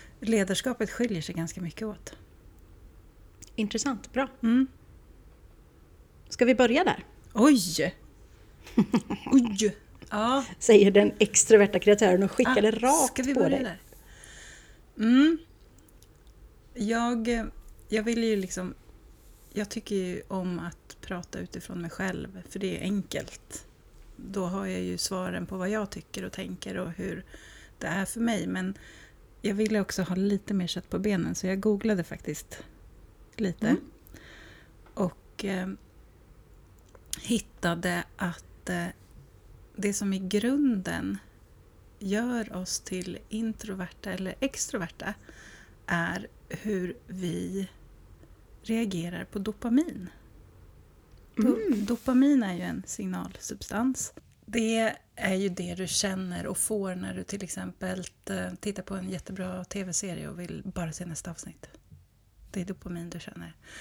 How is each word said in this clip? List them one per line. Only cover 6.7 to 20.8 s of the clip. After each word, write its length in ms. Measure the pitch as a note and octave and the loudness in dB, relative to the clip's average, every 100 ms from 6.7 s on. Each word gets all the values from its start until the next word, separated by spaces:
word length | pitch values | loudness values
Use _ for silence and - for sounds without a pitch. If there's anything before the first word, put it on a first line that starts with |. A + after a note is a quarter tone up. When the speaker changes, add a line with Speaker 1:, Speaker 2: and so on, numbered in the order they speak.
| C4 | 6
Speaker 2:
där? 200 | F4+ - - - - | 4 0 -4 -20 -6
Speaker 1:
Oj! 600 | A3 C4 C4+ F3 D#3 D#3 - - - - - - - - | 6 8 8 4 0 -2 -4 -14 -20 -20 -20 -20 -20 -2
Speaker 2:
<laughs> 100 | - - B3 - - - | 0 2 0 -2 -6 4
Speaker 1:
Oj! 440 | C4+ A#3+ G3 G#3 - - - - | 4 4 2 0 -2 -10 -20 -8
Ja. 340 | G#3 A3+ C4+ C4 - | -2 0 0 -2 0
Speaker 2:
Säger 320 | - G#3 G3 | 8 10 10
den 220 | G3 G#3 - | 8 6 6
extroverta 600 | G#3 - - G#3+ G3+ F#3 | 4 6 10 10 10 6
kreatören 440 | G3+ G#3 G#3 F3+ | 6 8 8 6
och 80 | G3 | 6
skickar 260 | - B3 B3+ | 4 4 4
Speaker 1:
Ah, 20 | |
Speaker 2:
det 100 | G#3 | 4
rakt 360 | A3 B3 D#4 C4+ | 4 6 6 4
Speaker 1:
ska 100 | - | 2
vi 120 | C4 | 0
Speaker 2:
på 60 | C4 | 2
Speaker 1:
börja 160 | B3 C4+ | 2 2
Speaker 2:
dig. 80 | |
Speaker 1:
där? 160 | A#3+ E3+ - - - - - - - - - - - - | 0 -8 -14 -20 -20 -20 -20 -20 -20 -20 -20 -20 -16 0
Mm. 340 | A3 B3 D4+ D#4+ - - - - - - - - - - - - - | 6 8 8 6 -2 -20 -20 -20 -20 -20 -20 -20 -20 -20 -20 -20 -16
Jag, 760 | B3 G#3 A3+ A#3 A#3+ A3+ A#3 A3 - - - - | -6 -2 0 0 0 0 -2 -4 -10 -18 -20 -4
jag 140 | G#3+ | -2
vill 220 | G#3+ A#3 | 0 0
ju 120 | A3+ G#3 | 2 0
liksom... 380 | F#3+ - F#3 - - - - - - - - | -2 -6 -8 -10 -18 -20 -20 -20 -20 -20 -10
Jag 160 | - G3 | -6 -6
tycker 260 | A3+ - G3+ | -6 -4 -2
ju 260 | F#3 F3+ - | -2 -6 -6
om 300 | F#3+ F#3 F3 | -4 -2 -4
att 380 | E3+ - | -6 -10